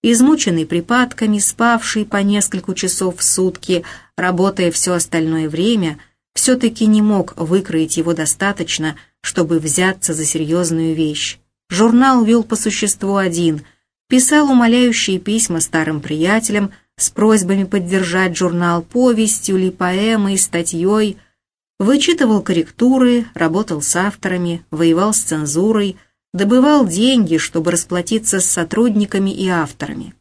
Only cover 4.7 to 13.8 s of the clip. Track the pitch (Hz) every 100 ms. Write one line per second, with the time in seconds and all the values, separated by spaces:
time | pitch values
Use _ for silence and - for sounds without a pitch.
4.7 | 165 - 175 - 170 160 160 156 160 196
5.7 | 226 170 147 _ _ _ - - 254 233
6.7 | 226 214 214 214 202 180 - 165 190 190
7.7 | 165 160 165 165 165 151 - 196 196 170
8.7 | - 156 151 _ _ - - 165 165 156
9.7 | 165 185 185 - 156 151 165 151 170 170
10.7 | 165 165 160 156 147 - - _ _ _
11.7 | 175 226 240 269 254 220 233 220 220 214
12.7 | 202 202 - 196 196 185 170 165 151 -
13.7 | _